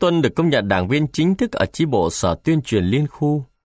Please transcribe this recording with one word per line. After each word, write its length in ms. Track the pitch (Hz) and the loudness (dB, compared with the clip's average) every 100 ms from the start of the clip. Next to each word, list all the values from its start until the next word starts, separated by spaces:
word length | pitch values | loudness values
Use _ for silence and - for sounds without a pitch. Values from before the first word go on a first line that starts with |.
Tuân 220 | 180 170 | 2 2
được 100 | 131 - | 0 0
công 120 | 165 | 2
nhận 200 | 135 101 | 2 2
đảng 200 | 95 92 | 0 2
viên 180 | 139 151 | 0 -2
chính 240 | - 165 190 | 0 0 0
thức 160 | 240 | -2
ở 140 | - 92 | -2 -4
chi 200 | - 160 | -2 0
bộ 240 | 117 85 | 0 0
Sở 300 | - 95 82 | 0 -2 -2
Tuyên 180 | - 160 | 0 -2
truyền 220 | 127 107 | 0 -2
Liên 220 | 90 123 147 | 0 0 -2
khu. 380 | - 147 147 131 _ _ | -2 -2 -2 -6 _ _